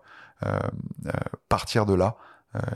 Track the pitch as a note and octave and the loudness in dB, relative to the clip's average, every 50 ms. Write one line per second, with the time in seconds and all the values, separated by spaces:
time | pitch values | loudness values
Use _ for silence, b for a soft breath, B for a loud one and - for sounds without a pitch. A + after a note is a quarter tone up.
0 | B B B B B B B B - - G1+ G1+ - - - - - - - - | B B B B B B B B -4 -2 -2 -2 -2 -2 -6 -6 -8 -10 -10 -10
1 | - - - - - - - - _ - - F#2+ - - - A2+ G#2+ G#2 G2 F#2 | -8 -6 -4 -4 -4 -6 -10 -8 _ 0 0 0 0 0 2 2 4 4 6 4
2 | F2+ G2+ A2+ B B B B B B B - A2+ G#2+ A2 A2 | 4 2 2 B B B B B B B -8 -6 -4 -4 -4